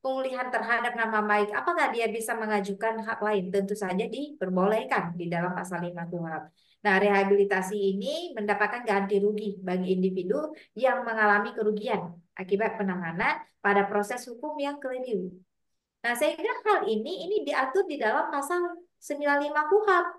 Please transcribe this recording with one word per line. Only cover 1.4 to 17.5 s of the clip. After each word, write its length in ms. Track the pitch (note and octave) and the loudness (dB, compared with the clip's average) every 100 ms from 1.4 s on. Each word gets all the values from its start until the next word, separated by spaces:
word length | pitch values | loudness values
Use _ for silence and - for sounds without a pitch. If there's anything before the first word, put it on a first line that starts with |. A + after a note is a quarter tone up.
| G#3 | 2
apakah 400 | - - F4 C4+ | 0 0 2 0
dia 160 | A3+ A3+ | 0 -2
bisa 240 | A3 A3 | -2 -4
mengajukan 640 | A3+ A3 G#3 F#3+ G3 A3+ A3 G#3+ | -4 0 0 -2 -2 -2 -2 -6
hak 140 | A3 | -2
lain? 320 | G#3 G#3 F#3 | 0 0 0
Tentu 240 | G3 G3 G#3 | -2 0 -2
saja 320 | F#3+ F#3 A3+ | -2 -2 -2
diperbolehkan 1040 | C4 D4 - F#3 F#3 G3 A3 B3+ A#3 E3+ | -4 -8 -4 0 2 4 2 0 -2 -2
di 160 | E3+ E3+ | -6 -4
dalam 240 | E3+ F3 | -2 -2
pasal 320 | F3+ F3+ F3 F3 | -4 -6 -6 -6
lima 240 | F3 E3+ | -8 -8
kuhap. 400 | F3 E3 D#3 - _ _ _ | -6 -6 -8 -10 _ _ _
Nah, 140 | G#3 F#3+ | 2 4
rehabilitasi 800 | G3+ G3 G3 G3+ G3 F#3+ F#3 G#3 | 6 4 6 6 6 2 0 0
ini 560 | G3 F#3+ C4+ D#4+ F4 | 0 0 -2 -4 -6
mendapatkan 480 | A3+ G#3 G#3 G#3 A#3+ A#3+ | -4 -2 2 0 0 0
ganti 360 | G3 G3 G3+ | 0 2 2
rugi 400 | G3+ G#3 G#3+ F#3 | 2 0 -4 -6
bagi 320 | F#3 F#3 F#3 F#3 | -4 -2 0 2
individu 520 | F#3 F#3 F3+ C4+ D4+ - - | 2 0 -2 -2 -2 -10 -16
yang 320 | G#3+ C4 B3+ A#3 | 0 2 2 -2
mengalami 480 | A3 G#3 G#3 G#3 | 2 6 4 2
kerugian 560 | - G#3+ G3+ B3 G3+ E3+ - _ - | 0 0 0 -2 -2 -4 -14 _ -12
akibat 400 | F#3 G3+ A3 A3 | -2 0 0 0
penanganan 640 | G3 F#3 E3 E3+ B3+ D4+ - _ | -2 -2 -4 -2 -2 -2 -8 _
pada 240 | G3+ G3+ G3 | 2 4 4
proses 400 | G#3 G#3 B3 B3 | 0 -2 -6 -8
hukum 280 | A#3 D4+ D4 | -10 -8 -4
yang 240 | C#4 C#4+ | -4 -4
keliru. 480 | C4+ B3+ B3+ G3+ F3+ F3+ _ _ _ _ _ _ A#3 | -6 -6 -4 -4 -4 -10 _ _ _ _ _ _ -4
Nah, 80 | |
sehingga 400 | A#3 D4+ D#4+ G4+ A#4+ G#4+ | 0 0 0 -4 -2 2
hal 160 | G4 G#3+ | 2 2
ini, 360 | G#3+ B3 F#4 F4 | -2 -2 -6 -2
ini 120 | G#4 | -2
diatur 480 | C#4+ | 0